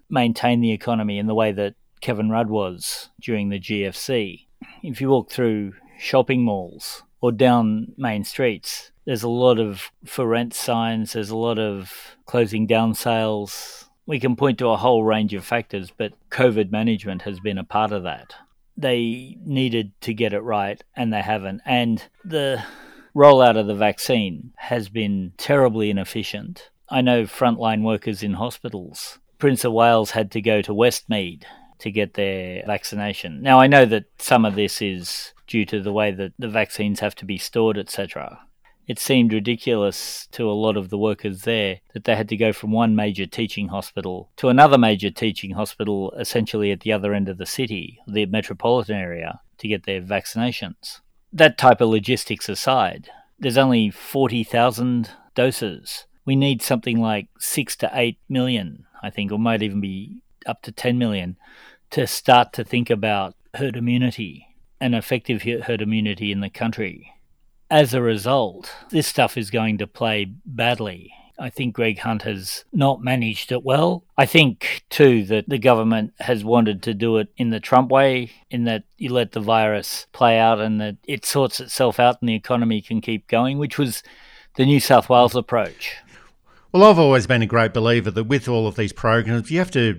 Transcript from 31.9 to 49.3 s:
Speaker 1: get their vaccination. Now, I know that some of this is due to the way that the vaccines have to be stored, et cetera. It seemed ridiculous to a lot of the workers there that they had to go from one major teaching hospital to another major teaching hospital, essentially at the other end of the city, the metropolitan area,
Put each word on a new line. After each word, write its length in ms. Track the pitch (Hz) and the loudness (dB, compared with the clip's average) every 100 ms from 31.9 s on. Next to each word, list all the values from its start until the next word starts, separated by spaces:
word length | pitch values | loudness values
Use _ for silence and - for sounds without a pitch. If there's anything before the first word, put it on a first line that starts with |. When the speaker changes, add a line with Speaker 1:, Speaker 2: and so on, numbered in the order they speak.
Speaker 1:
get 220 | 104 101 | -4 -4
their 500 | - 98 95 90 90 107 | -4 -4 -4 -8 -10 -8
vaccination. 720 | 104 - 104 104 95 87 71 | -8 -6 -6 -6 -8 -12 -4
Now, 200 | 135 131 | 4 8
I 80 | 131 | 8
know 160 | 143 | 8
that 220 | 120 107 - - | 8 4 -4 -12
some 260 | - 123 | 2 4
of 120 | 110 101 | 4 0
this 260 | 101 - | -2 -2
is 500 | 104 90 85 - - - - | -6 -6 -10 -12 -14 -20 -6
due 180 | 113 - | -4 -2
to 140 | 107 | -4
the 120 | 98 | -4
way 180 | 104 104 | -2 -2
that 220 | 95 95 - | -2 -8 -8
the 120 | 117 | -6
vaccines 500 | 110 - - 104 101 | -4 -4 -4 -4 -2
have 160 | 104 | -4
to 100 | - | -6
be 140 | 98 92 | -10 -10
stored, 400 | - 120 110 101 | -6 0 0 0
et 100 | 85 | -6
cetera. 520 | - 98 - 67 - - _ _ _ - | -8 -10 -10 -14 -16 -20 _ _ _ -12
It 100 | 120 | -6
seemed 340 | - 131 117 | 0 4 4
ridiculous 920 | 107 107 117 - 113 101 - - - - | 2 -2 -4 -2 0 0 -2 -10 -14 -14
to 180 | - 113 | -6 -4
a 80 | 104 | 0
lot 180 | 110 104 | 0 -2
of 120 | 92 | -4
the 100 | 104 | -2
workers 440 | 107 101 107 95 | -2 -2 -6 -6
there 360 | 113 113 101 90 _ | -4 -2 -2 -6 _
that 100 | 113 | -8
they 140 | 113 107 | -2 -2
had 120 | 104 | -2
to 60 | 107 | 0
go 160 | 110 | 0
from 200 | - 107 | 0 -2
one 240 | 113 117 107 | 0 2 2
major 300 | 104 95 95 | 0 -4 -8
teaching 420 | - 107 - 95 | -6 -8 -6 -8
hospital 640 | 98 - - 92 90 - - | -8 -10 -10 -10 -10 -14 -2
to 100 | 131 | 4
another 280 | 131 151 135 | 8 8 8
major 340 | 113 101 101 | 4 2 -2
teaching 420 | - 113 - 98 | -4 -4 -4 -8
hospital, 600 | 92 107 - 107 98 95 - | -8 -8 -6 -4 -4 -6 -8
essentially 540 | 113 120 107 110 101 | -4 -2 -2 -2 -2
at 80 | 95 | -2
the 120 | 107 | -2
other 220 | 107 101 | -2 -2
end 140 | 101 98 | -2 -4
of 100 | 92 | -6
the 80 | 92 | -8
city, 540 | - 120 101 - - - | -6 -6 -6 -10 -16 -6
the 180 | 104 101 | -4 -2
metropolitan 720 | 107 - 95 117 123 107 104 | -2 -4 -4 0 0 0 -6
area, 420 | 90 85 80 | -6 -8 -10